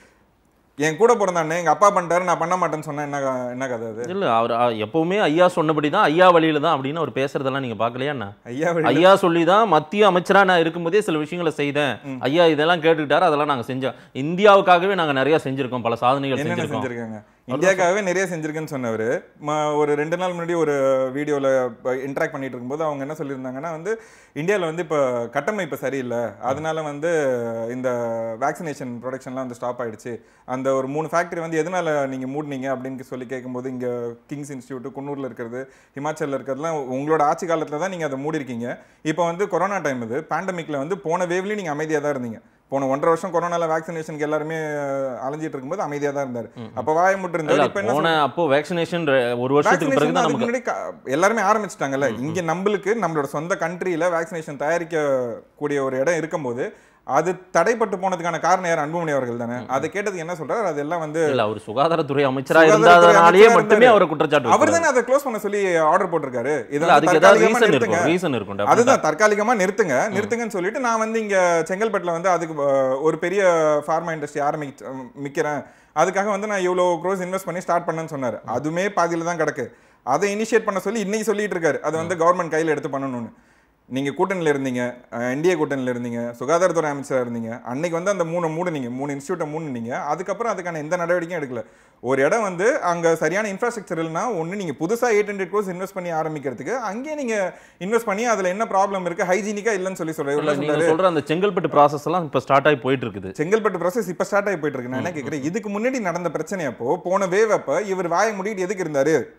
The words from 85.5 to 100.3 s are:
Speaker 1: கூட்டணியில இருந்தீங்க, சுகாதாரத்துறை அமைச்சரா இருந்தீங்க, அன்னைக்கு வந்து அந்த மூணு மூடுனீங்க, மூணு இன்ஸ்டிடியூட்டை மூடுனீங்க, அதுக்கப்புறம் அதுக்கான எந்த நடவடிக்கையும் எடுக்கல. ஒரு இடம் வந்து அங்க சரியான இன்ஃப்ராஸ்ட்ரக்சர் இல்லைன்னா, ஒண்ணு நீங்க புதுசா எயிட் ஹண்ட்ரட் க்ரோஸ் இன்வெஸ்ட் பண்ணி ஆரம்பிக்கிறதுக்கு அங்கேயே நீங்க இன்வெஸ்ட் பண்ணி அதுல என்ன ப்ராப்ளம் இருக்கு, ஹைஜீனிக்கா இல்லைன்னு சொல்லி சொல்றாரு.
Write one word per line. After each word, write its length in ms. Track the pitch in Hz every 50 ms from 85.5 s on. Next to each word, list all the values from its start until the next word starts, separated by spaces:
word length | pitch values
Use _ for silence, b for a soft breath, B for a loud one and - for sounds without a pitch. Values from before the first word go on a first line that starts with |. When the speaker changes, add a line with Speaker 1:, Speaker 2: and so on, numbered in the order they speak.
| 180
Speaker 1:
கூட்டணியில 400 | 156 151 139 139 135 127 127 123
இருந்தீங்க, 380 | 120 123 120 117 117 117 120 117 -
சுகாதாரத்துறை 560 | 127 131 165 170 185 180 165 165 156 151 143
அமைச்சரா 300 | 143 131 - 143 127 123
இருந்தீங்க, 360 | 120 117 117 113 113 117 127
அன்னைக்கு 420 | - 113 123 135 165 180 165 165 180
வந்து 80 | 202
அந்த 120 | 202 185 170
மூணு 240 | 160 165 175 170 156
மூடுனீங்க, 420 | 156 160 180 180 160 143 127 117
மூணு 240 | 123 127 139 147 139
இன்ஸ்டிடியூட்டை 320 | 139 139 - 185 165 165 147 151
மூடுனீங்க, 340 | 160 165 147 127 117 113 117
அதுக்கப்புறம் 680 | 135 175 170 143 151 165 185 208 190 180 226 233 202 185
அதுக்கான 180 | 170 175 170
எந்த 200 | 156 147 156 180
நடவடிக்கையும் 520 | 175 170 170 175 180 165 165 180 165 147 127
எடுக்கல. 180 | 127 117 - b b b b b b b
ஒரு 240 | - 120 135 135 135
இடம் 180 | 151 196 233
வந்து 400 | 220 190 180 165 190 233 302 277
அங்க 340 | - 180 170 175 165 170 165
சரியான 360 | 160 170 156 175 202 220 208
இன்ஃப்ராஸ்ட்ரக்சர் 460 | 190 190 247 240 233 220 185 - 180 165
இல்லைன்னா, 240 | 165 165 160 170 208 247
ஒண்ணு 240 | 220 165 160 170 190
நீங்க 180 | 208 196 160 135 -
புதுசா 240 | 156 175 226 233 254
எயிட் 260 | 247 220 208 208 196
ஹண்ட்ரட் 200 | 202 196 190 165 190
க்ரோஸ் 160 | 208 208 190
இன்வெஸ்ட் 240 | 175 175 190 185 -
பண்ணி 180 | 190 180 175
ஆரம்பிக்கிறதுக்கு 680 | 165 156 160 160 156 147 139 139 123 123 131 156 220 262
அங்கேயே 380 | 233 202 190 233 269 311 302
நீங்க 420 | 294 277 233 220 208 190 170 B B B B B B
இன்வெஸ்ட் 260 | 175 190 233 226 233
பண்ணி 200 | 220 190 202 240
அதுல 220 | 247 220 196 190 180
என்ன 180 | 180 208 226
ப்ராப்ளம் 400 | 214 196 190 196 202 196 190 180
இருக்கு, 180 | 170 170 185 196
ஹைஜீனிக்கா 540 | 180 185 208 196 208 208 208 190 226 214 185
இல்லைன்னு 140 | 185 190 190
சொல்லி 200 | 180 170 160 156 -
சொல்றாரு. 200 | 147 139